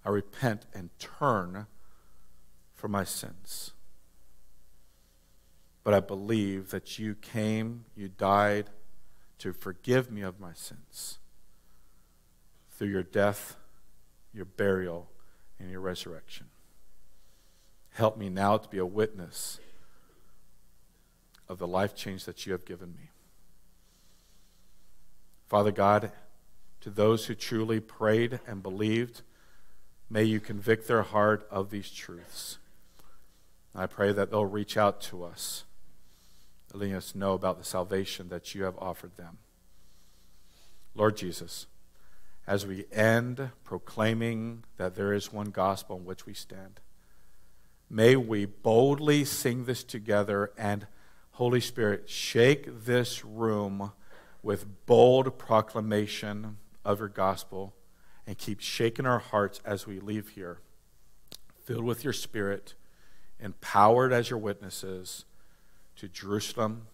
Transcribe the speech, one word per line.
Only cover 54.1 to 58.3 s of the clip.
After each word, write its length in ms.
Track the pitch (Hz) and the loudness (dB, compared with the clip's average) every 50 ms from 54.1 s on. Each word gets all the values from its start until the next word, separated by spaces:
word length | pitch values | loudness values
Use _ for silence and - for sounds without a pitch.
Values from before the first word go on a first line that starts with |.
| - - - - - - - | -16 -16 -18 -18 -18 -6 -2
with 420 | 107 101 98 - 104 98 - - | -2 -2 -2 -2 -10 -12 -12 4
bold 540 | - 120 113 120 123 127 131 131 131 - - | 8 10 12 12 12 10 8 4 2 -2 -6
proclamation 1160 | - - 113 110 107 - - 117 107 110 107 104 107 104 - - - 104 104 104 107 110 107 104 - - - - - | 0 4 6 6 6 4 -4 -4 0 2 2 2 2 0 -4 -6 -6 -6 -6 -6 -6 -8 -8 -10 -12 -14 -14 -4 0
of 160 | 104 104 101 | 0 0 0
your 80 | 110 | 0
gospel 680 | 101 101 - 95 95 95 95 - - 98 95 98 98 - - - - - - - - - - - | -6 0 2 2 4 2 2 -4 -8 -8 -8 -8 -8 -12 -18 -20 -20 -20 -20 -18 -16 -14 -14 -10
and 100 | 110 | -10